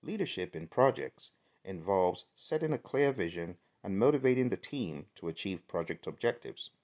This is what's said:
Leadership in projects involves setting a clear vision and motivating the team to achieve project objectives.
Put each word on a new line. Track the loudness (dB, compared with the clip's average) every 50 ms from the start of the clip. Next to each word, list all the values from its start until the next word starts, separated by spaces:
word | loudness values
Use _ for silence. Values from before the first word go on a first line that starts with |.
Leadership | -6 -6 -2 -2 -2 -2 -2 -4 -4 -4 -4
in | -8 -8
projects | -2 4 6 6 6 6 2 -6 -8 _ -14 -20 -20 _ _ _ _ _ _ _
involves | -8 -8 -6 0 2 4 6 6 4 2 0 -8 _ _
setting | -10 -6 -4 -2 -2 0 0
a | -2 -4
clear | _ -4 0 2 2 2
vision | 2 0 -2 -4 -2 -6 -6 -8 -8 _ _ _ _ _ -6
and | -4 0 4
motivating | 4 4 4 4 4 4 4 4 2 0
the | 0
team | -4 -6 -8 -6 -6 -4 -4 -6 -8 -10 _ _
to | -8 -8 -8
achieve | -6 -4 -4 -6 -6 -6 _ -6
project | -4 -4 -4 -4 -6 -8 -8
objectives. | -10 -8 -2 -2 -2 -2 -2 -8 -14 -14 -12 -16 -16 _ _